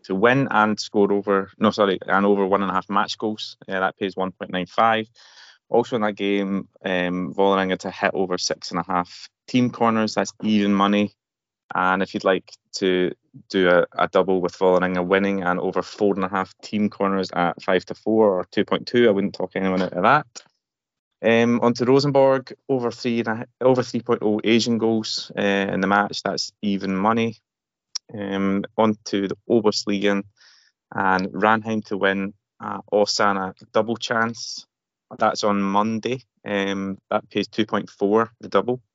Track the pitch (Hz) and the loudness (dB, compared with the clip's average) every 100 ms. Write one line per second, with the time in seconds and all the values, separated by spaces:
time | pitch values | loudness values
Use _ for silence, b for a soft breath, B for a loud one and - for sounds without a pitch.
0 | - 95 117 135 135 107 107 104 - 107 | -4 2 4 4 2 2 2 0 -2 2
1 | 98 101 98 98 98 _ 110 107 101 90 | 2 2 0 0 -2 _ 0 2 2 0
2 | - 95 101 101 95 98 98 92 - 101 | 0 2 4 2 2 2 0 -2 -2 -2
3 | 104 - 110 110 - - - 95 95 - | -2 -4 -6 -6 -12 -16 -8 -2 -2 -2
4 | 98 92 92 - 98 90 87 - 113 110 | -6 -4 -6 -6 -8 -6 -4 0 2 2
5 | 110 B B B B B _ 113 120 120 | -4 B B B B B _ 0 0 -2
6 | 107 101 101 101 98 98 - _ - 92 | -2 -2 -2 0 -2 -4 -8 _ -4 -2
7 | 90 90 87 - 98 95 95 90 95 - | -2 -4 -6 0 2 2 0 -4 -6 -4
8 | 98 - 92 90 - 92 - 90 87 90 | -4 -2 -4 -4 -4 -6 -6 -8 -4 -4
9 | 87 - - _ - 127 123 - 117 110 | -4 -12 -20 _ -4 0 0 0 0 2
10 | 107 - 101 _ 107 107 101 98 101 104 | 0 -2 -4 _ 0 2 2 2 2 2
11 | 104 _ _ _ _ _ _ 90 92 92 | -2 _ _ _ _ _ _ -2 0 0
12 | 92 107 98 92 - - _ - 95 90 | -2 -2 0 0 -4 -20 _ -2 0 2
13 | 90 - _ - - 98 90 87 85 - | 0 -4 _ -20 -4 2 4 4 2 -2
14 | 90 95 92 92 87 - 92 90 92 90 | 0 2 2 0 -2 0 2 4 2 -2
15 | 90 98 98 98 90 90 92 90 85 - | 2 2 2 -2 -2 -2 -2 -4 -6 -2
16 | 104 98 92 98 95 - - 107 104 - | 0 0 -2 -4 -6 -10 -8 -2 -2 0
17 | 98 98 92 - 87 - - 92 - 85 | -2 0 -2 0 -2 -2 0 0 -2 -8
18 | - 110 110 92 90 - 98 98 - 120 | 0 4 4 2 -2 -4 0 -2 0 4
19 | 117 98 101 - 92 98 95 92 90 87 | 4 4 -2 -4 -6 -2 -2 0 -2 2
20 | 104 147 - - _ _ _ _ _ _ | 2 2 0 -20 _ _ _ _ _ _
21 | _ _ 110 117 117 120 117 117 123 139 | _ _ 2 4 4 2 0 0 2 4
22 | 143 139 135 135 127 - - 135 117 110 | 4 4 4 2 -4 -20 -4 -2 -2 -4
23 | 123 117 113 110 123 _ 127 127 123 120 | -2 -2 -2 -6 -8 _ 2 2 0 -6
24 | - 117 107 104 101 117 117 113 113 113 | -2 0 0 0 2 2 2 0 0 0
25 | 107 - - - 101 98 98 92 98 101 | -2 -8 -8 -2 0 0 0 -2 2 2
26 | 104 - 101 80 - _ 104 98 95 95 | 2 -4 -6 -6 -8 _ -4 -2 -2 0
27 | 104 117 113 110 _ _ _ _ _ - | 0 0 -2 -6 _ _ _ _ _ -18
28 | _ 110 98 98 98 98 101 - 110 104 | _ -10 -6 -2 -2 -2 -4 0 0 0
29 | - 101 98 - - 117 104 - - 101 | -4 -4 -4 -8 0 2 2 -2 -4 -2
30 | 101 101 - b b b b _ _ - | 0 -2 -6 b b b b _ _ -4
31 | 98 95 95 92 107 110 107 107 - 98 | 0 0 -2 0 2 2 0 -6 -4 -2
32 | 98 98 98 104 _ _ 107 101 - 104 | 0 0 -6 -10 _ _ -10 -10 -2 0
33 | 101 - 104 98 95 - - 113 107 110 | 0 2 0 0 -6 -10 -4 -2 -2 -6
34 | - 117 113 117 - - - _ _ _ | -4 -2 -2 -4 -14 -16 -18 _ _ _
35 | _ - 107 - 107 101 98 101 107 110 | _ -2 0 0 0 0 0 0 0 -2
36 | 113 127 _ _ 107 101 98 98 98 95 | -4 -6 _ _ -6 -4 -4 -4 -8 -10
37 | _ 104 - 107 - - 107 104 - - | _ -6 -4 -6 -4 -4 -2 -2 -6 -4
38 | 101 110 117 _ 104 98 107 127 _ | 0 2 0 _ -4 -2 -2 -6 _